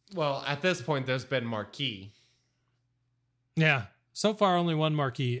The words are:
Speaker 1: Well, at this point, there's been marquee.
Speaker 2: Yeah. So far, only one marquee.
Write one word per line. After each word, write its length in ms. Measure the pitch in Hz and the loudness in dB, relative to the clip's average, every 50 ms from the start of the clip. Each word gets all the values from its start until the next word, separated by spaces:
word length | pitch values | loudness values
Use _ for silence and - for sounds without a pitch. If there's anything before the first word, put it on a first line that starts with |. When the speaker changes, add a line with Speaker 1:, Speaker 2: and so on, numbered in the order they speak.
| _ _ - | _ _ -4
Speaker 1:
Well, 280 | 180 156 147 139 135 - | -2 -2 -2 -2 -2 -4
at 160 | 117 143 139 - | -4 -4 0 0
this 180 | 185 180 175 - | 0 0 0 -2
point, 240 | - 151 139 127 | -2 -2 -2 0
there's 180 | 131 127 131 127 | -2 -2 -4 -2
been 200 | - 139 127 117 | -2 -2 -2 -2
marquee. 680 | 117 117 107 104 104 - - 143 131 110 95 95 104 - _ _ _ _ _ _ _ _ _ _ _ _ _ _ _ _ _ _ _ _ _ _ _ _ _ _ _ _ | -2 -4 -4 -6 -8 -8 -6 -6 -6 -6 -8 -14 -18 -20 _ _ _ _ _ _ _ _ _ _ _ _ _ _ _ _ _ _ _ _ _ _ _ _ _ _ _ _
Speaker 2:
Yeah. 280 | - 160 156 147 131 101 95 _ _ _ _ _ | 2 4 4 4 2 0 -6 _ _ _ _ _
So 220 | - - 208 220 | -2 0 0 2
far, 220 | 208 208 196 180 | 4 4 4 4
only 180 | 175 175 170 160 | 4 2 2 2
one 220 | 151 156 156 156 | 2 2 0 2
marquee. 440 | 151 143 131 120 - 139 123 120 123 | 0 0 -2 -2 -2 -2 -2 -2 -2